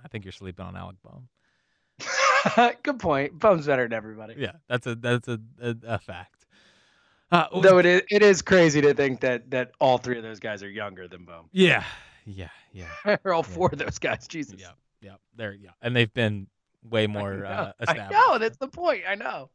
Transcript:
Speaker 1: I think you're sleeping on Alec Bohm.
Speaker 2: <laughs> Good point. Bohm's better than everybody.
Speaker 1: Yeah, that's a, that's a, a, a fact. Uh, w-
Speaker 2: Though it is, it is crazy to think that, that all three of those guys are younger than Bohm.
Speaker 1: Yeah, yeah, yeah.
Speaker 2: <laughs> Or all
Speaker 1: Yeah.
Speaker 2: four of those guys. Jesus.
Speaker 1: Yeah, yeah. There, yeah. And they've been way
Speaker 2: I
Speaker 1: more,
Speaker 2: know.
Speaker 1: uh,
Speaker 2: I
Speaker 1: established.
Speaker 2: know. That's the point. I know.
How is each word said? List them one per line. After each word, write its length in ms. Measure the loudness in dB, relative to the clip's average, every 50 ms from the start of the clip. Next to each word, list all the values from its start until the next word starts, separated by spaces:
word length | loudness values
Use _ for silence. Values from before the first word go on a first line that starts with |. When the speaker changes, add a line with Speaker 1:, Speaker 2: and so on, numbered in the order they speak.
| -20
Speaker 1:
I 20 | -14
think 160 | -12 -12 -12
you're 60 | -12
sleeping 320 | -16 -14 -14 -14 -12 -12 -14
on 120 | -14 -12
Alec 220 | -14 -14 -16 -16 -20 _
Bohm. 240 | -20 -20 -20 -20 -20 _ _ _ _ _ _ _ _ _ _ _ _ _ -14
Speaker 2:
<laughs> 840 | -10 -6 -2 0 2 2 2 2 0 2 2 2 2 2 0 -2 -6
Good 160 | -6 -6 -4
point. 380 | -2 -2 0 0 -2 -4 -4 0
Bohm's 280 | 2 4 4 4 2 0
better 160 | 0 0 0
than 100 | -2 -4
everybody. 420 | -8 -8 -10 -14 -16 -18 -18 -10 -8
Speaker 1:
Yeah, 160 | -8 -8 -8 -14 _ -6
that's 200 | -6 -4 -4 -6
a, 80 | -8
that's 320 | -6 -2 -2 -2 -2 -2 -6
a, 120 | -8 -10 -10 -16 -18 _
a, 140 | -8 -8 -8 -8 -8 -8
a 120 | -8 -8
fact. 460 | -8 -12 -14 -16 -16 -18 _ _ _ _ _ _ _ _ _ _ _ _ _ _ _ _ _ _ _ _
Uh, 120 | 2 2 2
w- 180 | 0 0 6 8
Speaker 2:
Though 140 | 10 10 10
it 80 | 8
is, 160 | 6 4 4 2 2
it 100 | 4 6
is 200 | 6 6 6 4
crazy 400 | 2 4 6 6 6 6 6 4
to 120 | 4 4 4
think 280 | 4 0 -2 -2 -2
that, 280 | -2 -2 -2 -2 -6 -6
that 200 | -4 -4 -4 -6 _ _
all 180 | 2 2 2 2
three 200 | 0 -4 -6 -6
of 60 | -8
those 160 | -12 -14 -12
guys 240 | -10 -10 -10 -10 -12
are 60 | -14
younger 380 | -12 -10 -10 -10 -12 -14 -18 -18
than 160 | -18 -20 -20
Bohm. 240 | -20 -20 -20 -20 _
Speaker 1:
Yeah, 320 | 2 4 4 4 4 2 -2 -6 -12 -16 -20 -20 _ _ _
yeah, 240 | -18 -16 -14 -16 -16 -18 -20 _ _ -20
yeah. 140 | -18 -18 -16 -16 -6 -2
Speaker 2:
<laughs> 120 | -2 -2 -2 -2
Or 100 | -2 -2
all 120 | -2 -2 -4
Speaker 1:
Yeah. 60 | -4
Speaker 2:
four 140 | -2 0 0
of 60 | 0 -2
those 200 | -6 -8 -8 -6
guys. 280 | -6 -6 -6 -6 -8 -12
Jesus. 280 | -12 -12 -12 -12 -14 -20
Speaker 1:
Yeah, 120 | -20 -20 -20 _ _ _ _ _
yeah. 140 | -20 -20 -20 _ _ _ _
There, 180 | -12 -10 -10 -10
yeah. 160 | -14 -20 -20 _ _
And 140 | -6 -2 0
they've 180 | 2 0 0 0
been 340 | 0 -2 0 -2 -4 -10 -14 _ _ _ _ _ _ _
way 200 | -4 0 0 0
Speaker 2:
I 20 | 0
Speaker 1:
more, 280 | -2 -4 -6 -6 -6 -8
Speaker 2:
know. 80 | -8
Speaker 1:
uh, 260 | -8 -6 -6 -6 -8 -8 -6
Speaker 2:
I 40 | -4
Speaker 1:
established. 280 | -2 -2 -4 -4 -2
Speaker 2:
know. 260 | 2 4 4 4 4 2
That's 200 | -2 -4 -4 -6
the 100 | -12 -12
point. 360 | -10 -4 -2 -2 -2 -2 -4 -6
I 80 | -8
know. 340 | -6 -6 -8 -10 -10 -14 -18 _